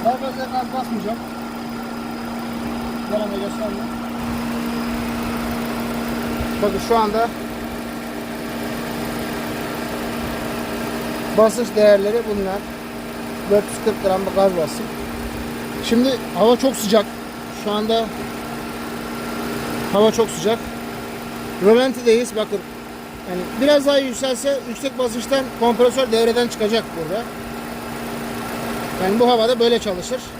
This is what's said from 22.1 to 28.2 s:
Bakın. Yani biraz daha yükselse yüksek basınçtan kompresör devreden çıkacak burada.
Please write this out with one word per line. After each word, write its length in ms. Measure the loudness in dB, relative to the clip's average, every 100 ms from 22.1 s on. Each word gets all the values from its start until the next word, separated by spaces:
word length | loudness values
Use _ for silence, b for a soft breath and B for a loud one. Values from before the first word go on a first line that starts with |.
| 6 4 -2
Bakın. 220 | -2 -4 -6 -12 -12 -14 -14 -12 -6
Yani 100 | -6 -4 2
biraz 260 | 6 6 6
daha 120 | 4
yükselse 600 | 2 -2 -2 0 0 0 -2
yüksek 300 | -4 -4 -2
basınçtan 460 | -2 -2 0 0 0 2
kompresör 520 | 4 8 6 6 4
devreden 360 | 6 6 4 2
çıkacak 360 | 2 2 2 0 -6
burada. 260 | -4 -4 -4 -10 -10 -10 -8 -8 -8 -8 -6 -6